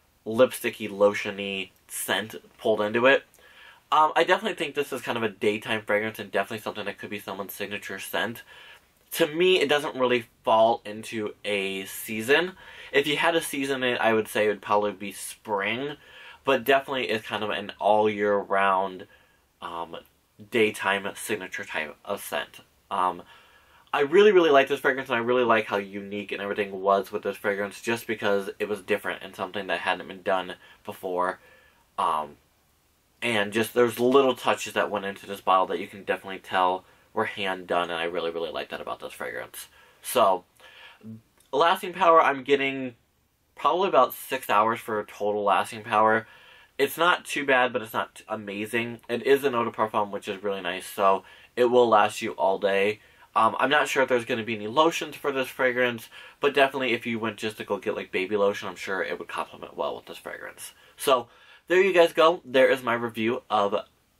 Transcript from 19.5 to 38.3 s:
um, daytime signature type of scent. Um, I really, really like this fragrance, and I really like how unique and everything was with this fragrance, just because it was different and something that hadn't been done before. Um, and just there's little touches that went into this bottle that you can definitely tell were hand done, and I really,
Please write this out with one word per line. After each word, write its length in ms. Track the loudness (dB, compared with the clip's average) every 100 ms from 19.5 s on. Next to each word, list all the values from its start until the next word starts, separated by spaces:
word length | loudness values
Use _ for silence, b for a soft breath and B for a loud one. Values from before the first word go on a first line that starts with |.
| _
um, 340 | -12 -10 -12 -14 -18 _ _ -20 -4
daytime 580 | 0 0 0 -2 -2 -4
signature 500 | -10 -8 -8 -8 -12
type 320 | -8 -8 -8 -10
of 180 | -10 -10
scent. 380 | -6 -8 -8 -14 _ _ _
Um, 320 | -2 -2 -2 b b b b b b b
I 80 | -2
really, 320 | 4 6 8
really 180 | 8 6
like 160 | 6 4
this 140 | 2
fragrance, 280 | 0 0 -2
and 80 | 0
I 40 |
really 240 | 2 2
like 220 | 4 2 2
how 100 | -2
unique 560 | -4 -10 -8 -8 -8
and 100 | -6
everything 380 | -4 -4 -4 0
was 300 | 2 2 2
with 100 | -6
this 140 | -6 -4
fragrance, 440 | -4 -2 -6 -6
just 280 | -4 -4 -4
because 420 | -2 0 0 -2 -6
it 100 | -4
was 140 | -4
different 400 | -2 -2 -2 -8
and 140 | -10 -10
something 320 | -8 -6 -4
that 100 | -2
hadn't 280 | -2 -4 -6
been 140 | -8
done 340 | -2 -2 -2 -12 B B
before. 540 | -16 -10 -6 -2 -2 -4 b b b b _ -4
Um, 400 | -2 -2 -6 -14 _ _ _ _ _ _ _ _
and 300 | -2 -2 0
just 200 | -2 0
there's 280 | 2 2 2
little 340 | 4 6 6
touches 380 | 2 0 -2 -2
that 180 | -2 0
went 140 | -2
into 220 | -6 -8 -12
this 140 | -4
bottle 260 | 2 2 2
that 100 | -4
you 80 | -8
can 160 | -8
definitely 380 | -6 -6 -6 -14
tell 440 | -4 0 2 0 b b b
were 120 | -4 -4
hand 420 | -4 -6 -6 -2
done, 220 | -2 -2
and 80 | -4
I 40 |
really, 280 | -4 -4 -4